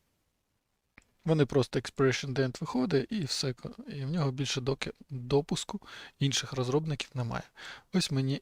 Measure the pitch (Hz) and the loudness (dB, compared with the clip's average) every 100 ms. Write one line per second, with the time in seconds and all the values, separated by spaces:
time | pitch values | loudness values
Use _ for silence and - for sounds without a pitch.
0 | _ _ _ _ _ _ _ _ _ - | _ _ _ _ _ _ _ _ _ -20
1 | _ _ 165 160 139 143 123 143 - - | _ _ 2 4 4 4 2 0 -4 2
2 | 135 123 139 127 131 - 160 247 254 147 | 2 2 -2 0 0 -2 -2 0 2 2
3 | 233 220 147 - 139 123 - - 269 147 | 2 -2 -2 -2 -2 -4 -10 -12 -10 -8
4 | 131 175 143 131 135 - 127 139 - - | -4 0 0 0 -2 0 0 -2 -4 -8
5 | - 127 123 139 147 170 - 208 - - | -12 -10 2 2 2 -2 -4 -8 -10 -16
6 | - - 139 131 131 131 123 143 160 143 | -16 0 0 2 -2 -2 2 2 2 -2
7 | - 131 120 120 - - - - - 190 | -4 -4 -2 -4 -6 -14 -16 -16 -2 0
8 | - 135 135 139 | 2 2 2 0